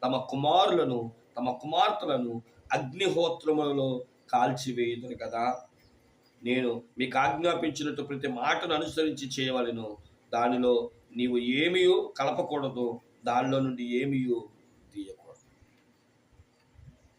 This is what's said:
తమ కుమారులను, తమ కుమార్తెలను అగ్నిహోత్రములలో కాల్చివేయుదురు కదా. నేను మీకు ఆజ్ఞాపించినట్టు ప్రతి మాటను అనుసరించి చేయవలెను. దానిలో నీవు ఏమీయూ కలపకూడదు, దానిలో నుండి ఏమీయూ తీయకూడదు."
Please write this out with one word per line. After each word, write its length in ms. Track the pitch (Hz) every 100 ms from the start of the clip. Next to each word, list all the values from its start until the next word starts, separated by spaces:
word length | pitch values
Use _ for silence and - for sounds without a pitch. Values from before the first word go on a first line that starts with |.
తమ 240 | 127 131 -
కుమారులను, 800 | 135 147 170 196 175 143 123 113 - _ -
తమ 140 | 127
కుమార్తెలను 920 | 127 143 170 208 214 170 135 120 117 - _ -
అగ్నిహోత్రములలో 1300 | 139 139 156 190 156 170 165 156 151 147 139 135 123 - _ -
కాల్చివేయుదురు 800 | - 127 135 135 120 120 120 127 120
కదా. 480 | 117 113 120 127 - _ _ _ _ _ _ _ 117
నేను 380 | 127 127 117 - -
మీకు 200 | 127 127
ఆజ్ఞాపించినట్టు 840 | 143 147 170 165 160 139 151 139
ప్రతి 260 | 139 139 139
మాటను 460 | 120 135 165 175 151
అనుసరించి 540 | 160 - 156 131 135
చేయవలెను. 680 | 131 131 127 120 117 110 107 - _ _
దానిలో 580 | 117 120 127 123 120 117 - _ 120
నీవు 220 | 123 123
ఏమీయూ 760 | 120 131 165 180 180 185 - -
కలపకూడదు, 840 | 139 156 175 147 135 120 120 117 - _ 123
దానిలో 360 | 120 131 135
నుండి 420 | 135 123 120 120
ఏమీయూ 460 | 139 135 127 117 104 _ _ _ _ 101
తీయకూడదు." 560 | 98 92 - - _ _ _ _ _ _ _ _ _ _ _ _ _ - - - _